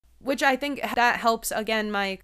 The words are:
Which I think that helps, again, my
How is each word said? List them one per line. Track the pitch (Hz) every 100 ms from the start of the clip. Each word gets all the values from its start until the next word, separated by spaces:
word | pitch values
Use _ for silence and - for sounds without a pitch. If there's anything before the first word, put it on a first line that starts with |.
| _ _
Which | 233 277
I | 247 254
think | 285 269 214 233
that | 240 226
helps, | 226 226 -
again, | - 208 220 214
my | 202 196 190